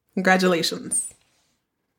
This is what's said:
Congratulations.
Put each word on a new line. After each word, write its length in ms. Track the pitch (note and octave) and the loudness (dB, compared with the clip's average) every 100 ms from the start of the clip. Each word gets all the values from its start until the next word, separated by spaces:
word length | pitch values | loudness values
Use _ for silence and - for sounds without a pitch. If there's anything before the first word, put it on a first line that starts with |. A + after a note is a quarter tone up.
| _ | _
Congratulations. 1000 | - F#3 F#3 F#3 E3+ E3 - - - - - _ _ _ _ _ _ _ | -2 2 2 2 0 -2 -6 -4 -4 -4 -10 _ _ _ _ _ _ _